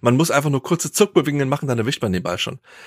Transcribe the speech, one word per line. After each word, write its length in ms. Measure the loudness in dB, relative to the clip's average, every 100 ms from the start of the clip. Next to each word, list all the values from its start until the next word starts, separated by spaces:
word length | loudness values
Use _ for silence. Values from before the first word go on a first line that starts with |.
Man 140 | 2 2
muss 160 | 2
einfach 180 | 2 0
nur 140 | -2
kurze 280 | -2 -2 -2
Zuckbewegungen 580 | 0 2 4 2 0 -2
machen, 180 | -2 -2
dann 100 | -2
erwischt 240 | -2 -2
man 120 | -2
den 100 | -2
Ball 140 | -4 -6
schon. 220 | -6 -10 -18 -20